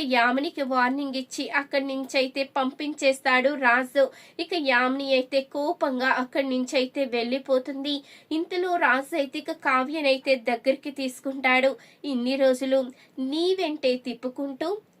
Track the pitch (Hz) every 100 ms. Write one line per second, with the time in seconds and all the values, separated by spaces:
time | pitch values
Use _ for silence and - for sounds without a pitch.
0 | 277 247 240 254 320 311 262 262 247 277
1 | 277 262 254 - 262 285 285 277 269 269
2 | 262 277 262 277 269 285 262 - 302 294
3 | 269 269 269 254 262 294 254 240 254 277
4 | 269 - - - 339 349 269 247 254 269
5 | 277 262 262 277 269 285 294 349 302 254
6 | 254 247 254 311 269 254 254 285 254 294
7 | 269 233 233 262 269 262 262 269 277 285
8 | - - - 311 359 370 370 349 285 254
9 | 277 330 277 302 302 320 294 262 262 320
10 | 277 269 277 262 - 233 262 269 294 277
11 | 262 254 277 269 262 254 269 254 - -
12 | 294 247 247 269 269 254 269 269 254 -
13 | _ - 262 302 359 381 330 302 262 254
14 | 254 240 254 254 277 262 320 415 _ -